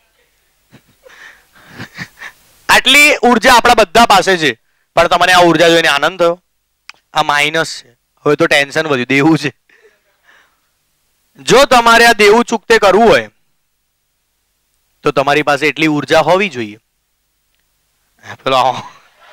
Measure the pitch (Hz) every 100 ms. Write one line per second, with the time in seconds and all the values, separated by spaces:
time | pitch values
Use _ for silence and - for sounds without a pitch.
0 | _ _ _ _ _ _ _ _ _ _
1 | _ - - - _ _ _ - - -
2 | - _ - - _ _ - 208 240 277
3 | 294 277 240 233 262 247 240 233 208 226
4 | 233 196 170 180 151 113 _ _ _ -
5 | 170 175 180 180 175 160 170 165 160 139
6 | 151 185 170 175 _ _ _ _ - -
7 | _ 151 151 147 147 160 175 - - _
8 | _ _ 147 147 165 151 139 139 160 135
9 | 120 139 147 156 143 - _ _ _ _
10 | _ _ _ _ _ _ _ _ _ _
11 | _ _ _ _ 131 226 277 247 233 226
12 | 233 220 208 226 233 226 - 226 208 185
13 | 226 139 110 _ _ _ _ _ _ _
14 | _ _ _ _ _ _ _ _ _ _
15 | 151 143 135 143 147 143 147 139 156 147
16 | 135 160 147 180 202 160 107 107 _ _
17 | _ _ _ _ _ _ _ _ _ _
18 | _ _ - 120 131 131 127 120 - -
19 | _ _ _